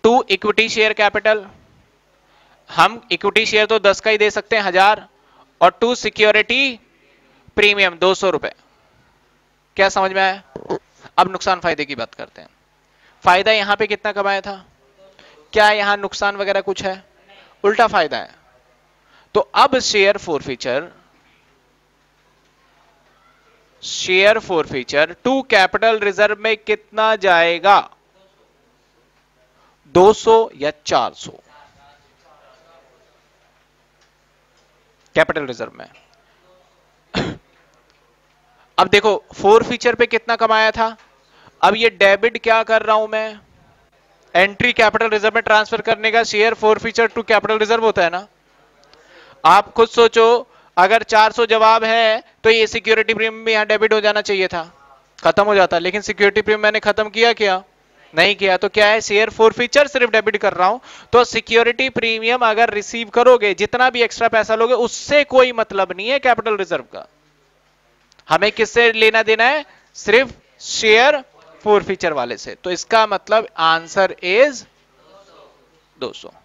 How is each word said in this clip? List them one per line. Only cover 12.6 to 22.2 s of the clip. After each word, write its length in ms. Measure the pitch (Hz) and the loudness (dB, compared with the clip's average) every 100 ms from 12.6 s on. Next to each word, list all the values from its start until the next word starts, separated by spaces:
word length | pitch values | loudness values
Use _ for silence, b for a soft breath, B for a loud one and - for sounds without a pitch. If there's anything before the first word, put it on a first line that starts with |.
| _ _ _ b b b | _ _ _ b b b
फायदा 280 | - 180 196 | 0 2 2
यहां 220 | 220 202 | -2 -2
पे 120 | 202 214 | -2 -4
कितना 240 | 208 214 | -6 -6
कमाया 280 | 202 196 196 | -4 -4 -4
था, 240 | 202 196 _ _ _ _ _ _ b b _ | -8 -16 _ _ _ _ _ _ b b _
क्या 160 | 214 214 | 2 2
यहां 260 | 214 202 202 | 2 -2 -2
नुकसान 360 | 196 - 202 196 | -6 -4 -6 -4
वगैरह 240 | 202 196 | -4 -4
कुछ 200 | 196 185 | -4 -6
है? 200 | 190 190 _ _ _ b b _ | -8 -10 _ _ _ b b _
उल्टा 240 | 202 214 220 | -2 2 2
फायदा 280 | 196 156 117 | 2 -2 -6
है। 160 | 80 _ _ _ _ _ _ _ _ b b | -12 _ _ _ _ _ _ _ _ b b
तो 40 | 208 - | -4 -2
अब 220 | - 269 262 | 2 2 2
share 360 | - 214 196 202 | -2 0 0 0
forfeiture, 640 | - 143 143 127 131 127 175 _ _ _ _ _ _ _ _ _ _ _ _ _ | -4 -6 -6 -10 -6 -6 -8 _ _ _ _ _ _ _ _ _ _ _ _ _